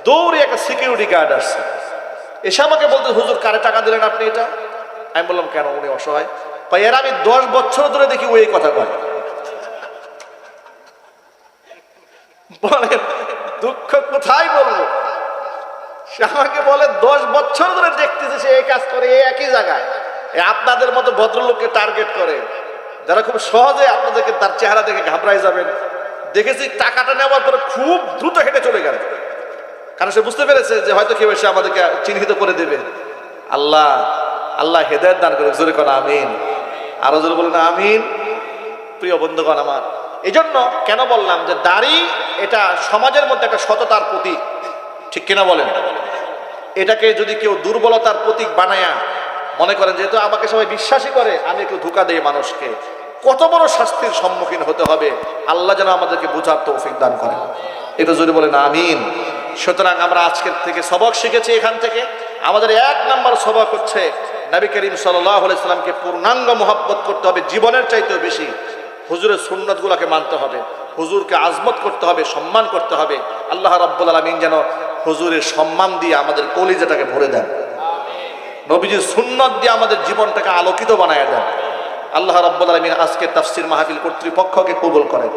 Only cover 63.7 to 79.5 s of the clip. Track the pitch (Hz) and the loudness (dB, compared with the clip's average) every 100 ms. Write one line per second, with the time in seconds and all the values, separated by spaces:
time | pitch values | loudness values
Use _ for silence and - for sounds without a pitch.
63.7 | 220 - 208 170 131 - - - 175 202 | 0 -4 -2 -2 -4 -10 -10 -2 0 0
64.7 | 208 196 - 190 180 180 202 185 185 180 | -2 -4 -2 0 2 2 2 2 0 0
65.7 | 175 - - 175 175 185 254 240 233 202 | -2 -2 -6 -6 -2 0 0 2 2 2
66.7 | 208 - 202 - 185 190 180 185 220 220 | 0 0 -4 -4 -2 0 0 -2 0 2
67.7 | 254 247 226 196 185 160 156 151 - - | 2 2 0 0 -2 -4 -4 -6 -8 -12
68.7 | - - - - 170 208 202 - 190 196 | -14 -14 -18 -8 -2 0 0 -2 -6 -4
69.7 | 196 190 180 160 156 156 156 135 127 117 | -2 0 0 2 -2 -2 -4 -4 -6 -10
70.7 | - - - 160 196 190 175 160 165 - | -12 -14 -8 -2 -2 0 2 2 0 -2
71.7 | - 202 - 160 175 - - - 220 - | -2 -4 -2 0 0 0 -4 -2 0 0
72.7 | 180 170 156 151 139 - - - 175 190 | -2 -4 -2 -2 -2 -6 -10 -8 -2 2
73.7 | 175 175 - 170 165 160 165 160 156 147 | 2 2 0 2 2 0 -2 0 0 0
74.7 | - - - 160 151 170 165 147 156 156 | -4 -8 -6 -4 -2 0 0 -2 0 -2
75.7 | 160 190 180 170 147 143 - 147 175 185 | 2 0 0 0 2 2 -2 -2 -2 0
76.7 | 185 165 147 135 139 139 - - - - | 0 0 0 -2 0 0 0 -2 -6 -8
77.7 | - - - - - - - - - - | -8 -6 -6 -8 -10 -12 -14 -16 -16 0
78.7 | 156 190 202 - - 247 254 262 | 0 2 -2 -2 -2 -2 2 2